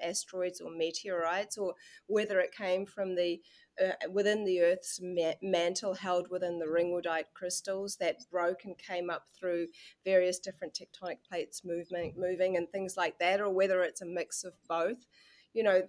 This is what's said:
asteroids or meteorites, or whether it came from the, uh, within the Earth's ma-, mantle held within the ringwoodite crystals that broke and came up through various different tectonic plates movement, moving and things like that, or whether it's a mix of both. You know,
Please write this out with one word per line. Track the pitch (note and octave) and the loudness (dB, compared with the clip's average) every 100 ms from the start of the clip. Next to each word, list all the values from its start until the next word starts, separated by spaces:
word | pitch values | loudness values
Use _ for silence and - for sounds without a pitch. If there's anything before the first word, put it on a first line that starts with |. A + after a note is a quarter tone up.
asteroids | E3+ - - F#3 F3+ F3+ | -4 -4 -6 -4 -4 -4
or | E3 | -10
meteorites, | E3 E3 E3 G3+ F3 E3 F#3 G#3 G#3+ | -2 -2 -2 -4 -2 0 -2 -4 -4
or | F#3+ - - - - | -4 -6 -14 -20 -2
whether | G#3+ G#3 F#3+ | 0 2 2
it | F3+ | 2
came | - F#3+ F#3 G3 | -2 0 0 -2
from | - F#3+ F3+ | -4 -2 0
the, | F3 E3+ _ _ _ - | 0 0 _ _ _ 0
uh, | F#3 - E3 | 0 0 -2
within | F#3+ G3+ G#3+ | 2 2 2
the | G3+ F3+ | 2 4
Earth's | E3+ F#3 - - | 4 4 -2 -8
ma-, | F3+ F3 D#3+ - | -4 0 0 -2
mantle | F#3+ F3 F3 F#3 G#3 | 0 2 2 0 -4
held | F#3 F#3+ F3+ F3 | -4 0 0 0
within | F3+ F3+ E3+ | -2 -2 -2
the | D#3+ | 0
ringwoodite | E3+ F3 F3 F3 D#3+ - | 2 2 0 0 -2 -4
crystals | - F3+ - - F#3+ G3+ - | -8 -6 -4 -4 -4 -4 -2
that | E3+ - - | -2 -2 -4
broke | F3+ F3 F#3 G3+ | 0 0 0 -8
and | F3 | -14
came | - F3+ F3 | -6 -4 -2
up | E3 _ | -6 _
through | _ F#3 F3 E3 - - - | _ -2 0 -2 -8 -20 -8
various | F#3+ F#3 F3+ F3+ | 4 6 6 0
different | G3 - E3 - | -6 -10 -10 -10
tectonic | - - F3+ - _ | -16 -12 -8 -8 _
plates | F3 - - | -8 -6 -8
movement, | F3+ E3+ E3+ F3 E3 E3+ | -6 -6 -4 -6 -6 -4
moving | F3+ F3+ F#3 F3+ | -4 2 2 2
and | E3+ | -2
things | G3 F#3 F#3+ | -4 -6 -2
like | E3+ - | -2 2
that, | F3 G3 | 2 2
or | G#3 | 2
whether | F#3 F#3+ F#3 | 2 4 4
it's | F3 - | 2 -2
a | F3 | -8
mix | F3 - - | -6 -6 -6
of | F#3 - _ | -8 -14 _
both. | E3 F3 B3 _ _ - _ _ | 0 0 -2 _ _ -20 _ _
You | A3+ | 0
know, | A3 F#3 | 6 6